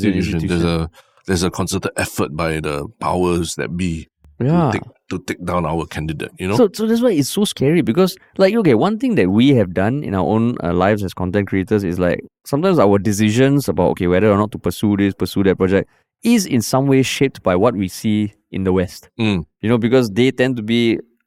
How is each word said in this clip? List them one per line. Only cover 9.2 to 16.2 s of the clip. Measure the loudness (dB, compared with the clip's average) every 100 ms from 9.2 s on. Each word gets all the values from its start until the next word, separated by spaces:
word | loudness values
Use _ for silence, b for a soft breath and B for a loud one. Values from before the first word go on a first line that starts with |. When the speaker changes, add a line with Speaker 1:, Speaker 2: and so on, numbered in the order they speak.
| 2
Speaker 1:
we | 4 4
have | 4 2
done | 0 -2 -2
in | -4 -2
our | 0
own, | 0 0 -2
uh, | -2
lives | 2 2 0
as | -4
content | -6 -2 -2 -2
creators | -2 0 0
is, | 0 0
like, | 0 -2 -6 _
sometimes | -6 -2 2 4
our | 4 4
decisions | 2 2 2 4 4 2 0
about, | 0 0
okay, | 0 0
whether | 2 4
or | 2
not | 0
to | -4
pursue | -6 -2 0 2
this, | 0
pursue | 0 -4 0
that | 0 2
project | 0 0 -2 _ _ _